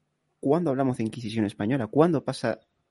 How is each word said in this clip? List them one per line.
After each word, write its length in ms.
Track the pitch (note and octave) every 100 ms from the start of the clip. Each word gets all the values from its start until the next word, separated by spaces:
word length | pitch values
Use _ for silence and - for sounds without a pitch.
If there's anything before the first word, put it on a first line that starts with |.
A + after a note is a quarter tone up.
| _ _ _ _
¿cuándo 300 | C#3 D#3+ D#3+
hablamos 260 | C3 C3+ B2
de 80 |
Inquisición 400 | A2 A#2+ A2+ A2
española? 420 | G2 - G#2 C#3 G#2+
¿Cuándo 380 | C#3 E3+ D3
pasa 340 | - C3 A#2 -
a 0 | _ _ _